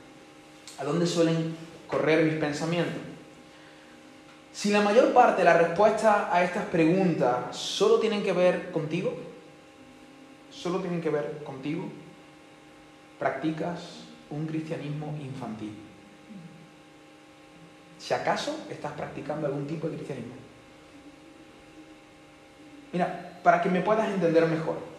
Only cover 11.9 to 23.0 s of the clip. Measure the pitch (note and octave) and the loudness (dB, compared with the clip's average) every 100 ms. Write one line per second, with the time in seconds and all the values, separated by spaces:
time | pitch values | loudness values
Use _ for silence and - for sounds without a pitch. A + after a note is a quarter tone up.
11.9 | - - - - - - - - - - | -12 -18 -20 -20 -20 -20 -20 -20 -20 -20
12.9 | - - - C3+ - D#3+ D#3+ - - - | -20 -20 -6 -4 -2 -4 -4 -6 -6 -12
13.9 | - - - - D3+ D#3 D#3 - D3+ C#3+ | -16 -18 -20 -12 -8 -6 -6 -6 -8 -6
14.9 | D3+ D3+ D3+ C3+ B2 A#2+ G#2+ G#2+ G#2 - | -8 -8 -10 -10 -10 -10 -10 -10 -12 -18
15.9 | - - - - G3+ E3 D3+ E3 - - | -20 -20 -20 -20 -18 -18 -20 -20 -20 -20
16.9 | - - - - - - - - - - | -20 -20 -20 -20 -20 -20 -20 -20 -20 -20
17.9 | - - B2+ D3+ G#3 - D#4 - - D3 | -20 -4 -2 0 -2 -4 -8 -10 -10 -10
18.9 | - D3+ - C#3 D#3 D3 C#3+ C#3+ E3 D#3+ | -10 -10 -10 -8 -6 -4 -4 -6 -6 -6
19.9 | - - C3 A#2 - - - - - - | -8 -10 -10 -12 -14 -20 -20 -20 -20 -20
20.9 | - - - - - - - - - - | -20 -20 -20 -20 -20 -20 -20 -20 -20 -20
21.9 | - - - - - - - - - - | -20 -20 -20 -20 -20 -20 -20 -20 -20 -10
22.9 | F3 | -4